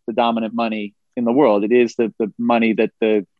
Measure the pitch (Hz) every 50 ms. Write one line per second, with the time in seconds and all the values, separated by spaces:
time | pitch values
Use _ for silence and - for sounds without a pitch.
0 | _ - 110 120 120 120 117 113 110 107 117 117 117 113 110 110 104 101 - _
1 | _ _ _ 127 120 117 120 139 151 120 104 101 104 107 120 123 120 113 - -
2 | 117 107 - - 117 101 - - 117 117 120 117 117 113 107 117 113 104 - _
3 | 113 110 107 104 92 - _ _